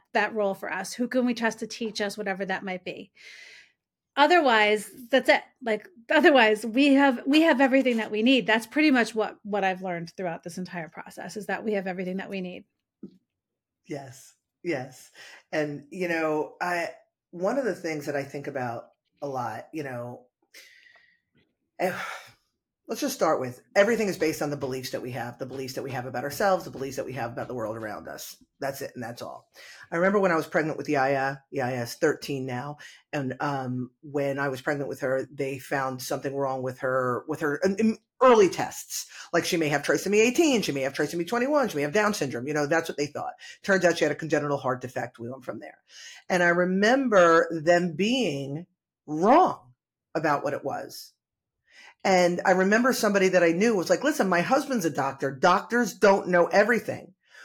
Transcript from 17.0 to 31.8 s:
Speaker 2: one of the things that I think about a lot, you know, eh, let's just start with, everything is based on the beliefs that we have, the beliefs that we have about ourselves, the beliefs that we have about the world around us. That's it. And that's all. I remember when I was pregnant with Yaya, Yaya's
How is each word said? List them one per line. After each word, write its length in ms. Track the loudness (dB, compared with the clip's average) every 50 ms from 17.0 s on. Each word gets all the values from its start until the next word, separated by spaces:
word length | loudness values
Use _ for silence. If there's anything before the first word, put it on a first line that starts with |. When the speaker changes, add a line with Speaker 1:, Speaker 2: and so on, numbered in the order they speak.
| _ _ _ _ _ _ -8
Speaker 2:
one 260 | -4 -4 -2 -2 0
of 80 | -2
the 80 | -2 -4
things 320 | -4 -6 -6 -6 -6 -6
that 100 | -6 -6
I 60 | -6 -6
think 240 | -6 -10 -10 -10
about 380 | -8 -8 -6 -6 -6 -6 -8 -12 -16 _ _ _ _ _ _ -10
a 40 |
lot, 400 | -8 -6 -6 -6 -6 -8 -10 -14 -12 -10
you 100 | -10 -8
know, 440 | -8 -8 -8 -10 -10 -12 -16 -20 _ _ _ _ _ _ -20 -20 -20 _ _ _ _ _ _ _ _ _ _ _ _ _ _ _ _ _ _ _ _ _ -4
eh, 120 | -4 -4 -4 -6 -10 -10 -12 -14 -16 -20 _ _ _ _ _ _ _ _ _ _ _
let's 140 | -12 -8 -6
just 140 | -4 -6 -2
start 260 | 0 0 0 0 0
with, 220 | -2 -6 -10 -14 _ _ _
everything 340 | 2 4 4 2 0 0 -2
is 100 | -2 0
based 240 | -2 -2 0 -2 -4
on 80 | -4
the 80 | -4 -4
beliefs 320 | -6 -6 -6 -8 -8 -8
that 100 | -8 -8
we 100 | -8 -8 -8
have, 260 | -8 -8 -10 -10 -12
the 80 | -12
beliefs 260 | -10 -10 -8 -8 -8 -8
that 100 | -8 -8
we 80 | -8
have 140 | -8 -8 -8
about 180 | -8 -8 -6 -6
ourselves, 420 | -6 -4 0 2 2 2 0 -2
the 60 | -8
beliefs 260 | -10 -8 -8 -6 -6
that 100 | -6 -8
we 80 | -8 -6
have 180 | -8 -8 -8 -8
about 160 | -8 -10 -8
the 60 | -6
world 240 | -6 -6 -6 -6 -8
around 300 | -8 -10 -10 -10 -12 -14
us. 280 | -14 -14 -14 -16 -18 -20 _ _ _ _
That's 220 | -8 -8 -6 -8 -10
it. 100 | -12 -10
And 80 | -10 -12
that's 200 | -12 -12 -12 -14
all. 260 | -14 -14 -16 -20 _ _ -20 -20 -20 -20 -20 -14 -8
I 60 | -2
remember 220 | 0 2 2 4 2
when 140 | 2 2 2
I 40 |
was 100 | 0 -2
pregnant 300 | 0 0 0 0 0 -4
with 140 | -6 -4 -2
Yaya, 480 | 0 2 2 2 2 0 0 -2 -4 -8 -12 _
Yaya's 440 | -6 -4 -2 -2 -2 -4